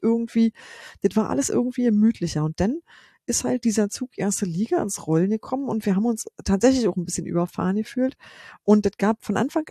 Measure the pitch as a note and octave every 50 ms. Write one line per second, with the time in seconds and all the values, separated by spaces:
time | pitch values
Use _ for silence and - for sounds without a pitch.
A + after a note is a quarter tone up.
0 | - A3+ A3+ A#3 A#3 A3+ - A#3 A3+ A3+ - - - - - - - - - -
1 | - F#3+ - G#3+ G#3 - - C4+ C4+ - - - A#3+ B3+ B3 - B3 A#3+ G#3+ G#3
2 | G#3+ A3+ A3+ - F3+ E3 - D3+ D3+ D#3 D#3+ - F3+ G#3+ C#4+ E4+ - _ - -
3 | - _ _ _ _ - A#3+ - - B3 B3+ B3 - A#3 G3+ A3 G#3 G3+ - -
4 | B3+ - - - F3+ G#3 G3 - G#3 F3+ D#3+ F3 A3 - F4 F4 - G3+ - -
5 | - - D#3+ E3 F3+ G3 G#3+ G#3+ - - C4 C4+ C#4 A#3+ - A3+ - G#3+ F#3+ F#3+
6 | G#3+ A#3+ A3+ - - - - - - - G3 F#3+ A3+ B3+ C4 C4 A#3 F#3+ - F#3
7 | E3+ E3+ - - - - F3 F3 F3 F3 - - F3 F3+ G3 G#3+ A3 - - B3
8 | B3+ C4 - - - - - - - - - - _ - G#3+ G#3 G3+ G3 - -
9 | G3 G3 - - - - G3+ F#3+ A#3+ D4+ - D#4+ D#4 -